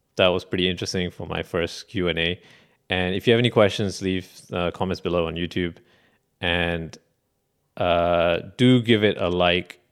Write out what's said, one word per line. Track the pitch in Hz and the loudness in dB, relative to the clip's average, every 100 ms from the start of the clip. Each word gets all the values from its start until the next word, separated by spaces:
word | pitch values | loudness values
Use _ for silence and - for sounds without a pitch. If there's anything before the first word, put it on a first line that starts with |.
| _ - | _ 2
that | 92 | 4
was | 92 - | 2 -2
pretty | 95 90 | 0 0
interesting | 87 101 95 90 | -2 -4 -4 -4
for | - 85 | -8 -8
my | 85 | -8
first | 85 90 85 - - | -4 -4 -4 -6 -8
Q | 98 87 | -2 -2
and | 82 | 0
A. | 85 90 - - _ _ - | -2 -4 -12 -20 _ _ -4
And | 92 90 98 | -2 -2 0
if | - | 2
you | |
have | 117 | 4
any | 120 | 4
questions, | 117 101 - 98 - | 4 4 2 -4 -4
leave, | 95 92 - - - | -4 -4 -6 -18 -10
uh, | 92 87 | -4 -4
comments | - 92 87 | -4 -4 -4
below | 90 87 82 | -2 -2 -2
on | 82 | -4
YouTube. | 85 95 87 - _ _ _ _ _ _ | -6 -4 -6 -8 _ _ _ _ _ _
And, | 90 87 85 85 80 - _ _ _ _ _ _ _ - | -2 0 0 -4 -8 -16 _ _ _ _ _ _ _ -4
uh, | 90 87 85 85 85 85 - - | 0 2 2 2 2 0 -4 2
do | 127 127 | 4 4
give | 113 110 | 4 2
it | 104 - | 2 0
a | 90 | -2
like | 90 87 90 - - _ | 2 2 2 -2 -14 _